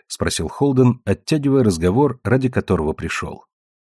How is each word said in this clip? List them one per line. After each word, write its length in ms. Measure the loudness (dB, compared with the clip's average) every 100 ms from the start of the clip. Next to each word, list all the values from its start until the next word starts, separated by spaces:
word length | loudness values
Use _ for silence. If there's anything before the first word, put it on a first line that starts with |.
| -16
спросил 420 | -6 -4 -4 -6
Холден, 520 | -2 0 4 4 2 -2
оттягивая 580 | -4 -2 -2 2 2
разговор, 560 | 2 2 0 2 0 -2 -2
ради 240 | 0 0
которого 420 | -2 -2 -2 -2
пришел. 540 | -6 -8 -8 -10 -14 _ _ _ _ _